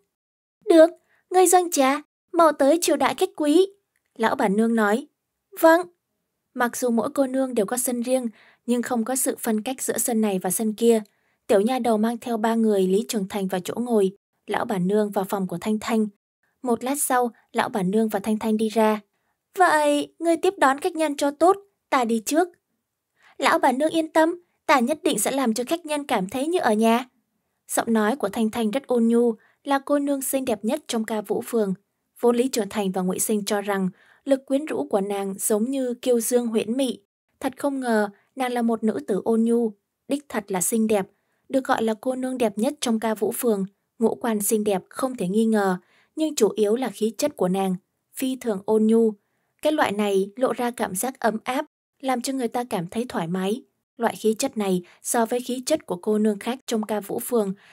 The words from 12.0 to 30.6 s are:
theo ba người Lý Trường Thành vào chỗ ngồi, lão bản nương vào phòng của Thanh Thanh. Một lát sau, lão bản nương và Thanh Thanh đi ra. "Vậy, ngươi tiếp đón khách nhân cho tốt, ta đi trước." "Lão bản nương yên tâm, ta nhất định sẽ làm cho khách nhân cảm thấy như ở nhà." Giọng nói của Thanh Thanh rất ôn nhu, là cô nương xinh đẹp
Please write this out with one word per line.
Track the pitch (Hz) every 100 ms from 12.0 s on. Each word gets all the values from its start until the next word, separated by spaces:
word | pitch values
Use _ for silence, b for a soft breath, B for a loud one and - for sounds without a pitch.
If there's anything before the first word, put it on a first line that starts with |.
| 220 240
theo | - 233
ba | 226 226
người | 220 202 190
Lý | 190 240
Trường | 226 196
Thành | 208 190
vào | 185
chỗ | 175 -
ngồi, | 247 226 190 196 _ _ -
lão | 214 233
bản | 202 180
nương | 208 208
vào | 202 190
phòng | 202 185
của | 170
Thanh | 220 214
Thanh. | - 226 214 - _ _ _ _
Một | 254 233
lát | 247 285
sau, | - 254 247 b b
lão | 226 -
bản | 220 180
nương | 214 226
và | 208
Thanh | 208 214
Thanh | 226 214
đi | 220
ra. | 220 214 214 - _ _ _ _ -
"Vậy, | 359 302 294 294 285 _
ngươi | 330 320
tiếp | 359 392
đón | 277 277
khách | 370 330
nhân | 311 285
cho | 285
tốt, | 285 330 392 - _ _
ta | 277 240
đi | 226 -
trước." | 294 359 - _ _ _ _ _ b b _
"Lão | 262 330
bản | 302 254
nương | 311
yên | 320 320
tâm, | 320 320 349 - _ -
ta | 285
nhất | 233 311
định | - 214
sẽ | 240
làm | 269 254
cho | 220 247
khách | 339 330
nhân | 302
cảm | 285 - 190
thấy | 262 302
như | 349
ở | 262
nhà." | 214 226 233 254 _ _ _ _ _ _
Giọng | - -
nói | 226 208 277
của | 196
Thanh | 214 220
Thanh | 233 220
rất | 214 -
ôn | 247 226
nhu, | 233 240 220 b b
là | - 277
cô | 269 285
nương | 285 277
xinh | 262 269 262
đẹp | 208